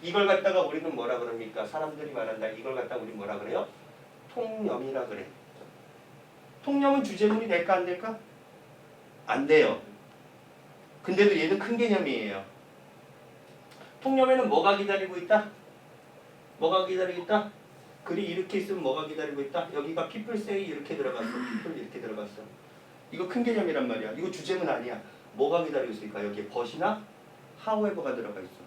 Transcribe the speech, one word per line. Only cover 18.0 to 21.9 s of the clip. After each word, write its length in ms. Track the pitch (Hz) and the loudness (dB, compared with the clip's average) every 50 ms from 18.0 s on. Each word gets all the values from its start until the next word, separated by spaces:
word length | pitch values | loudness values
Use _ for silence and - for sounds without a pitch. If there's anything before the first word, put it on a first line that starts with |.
| - | -8
글이 200 | - 175 208 202 | -4 -4 -2 -2
이렇게 340 | - 170 185 185 - - 196 | -2 -2 -4 -4 -2 -2 -2
있으면 260 | - - 196 180 165 | -2 -2 -4 -2 0
뭐가 220 | 175 - - 156 151 | 0 0 0 -4 -6
기다리고 320 | 151 156 151 143 139 139 139 | -6 -6 -6 -6 -4 -6 -6
있다? 240 | - - 170 - - 139 | -4 -2 -4 -4 -4 -4
여기가 340 | 147 143 160 165 170 156 - | -6 -4 -4 -4 -4 -4 -4
people 320 | - 220 214 233 233 208 | -6 -10 -8 -6 -6 -6
say 240 | 202 208 202 196 - | -4 -2 -4 -4 -4
이렇게 320 | 170 151 147 143 - - | -4 -8 -8 -8 -8 -6
들어갔어. 320 | 208 - - - - 233 226 | -4 -4 -4 -2 -4 -6 -6
people 520 | - 247 254 - 117 208 - 196 - - - | -4 -6 -6 -4 -6 -6 -6 -6 -8 -8 -10
이렇게 180 | - | -10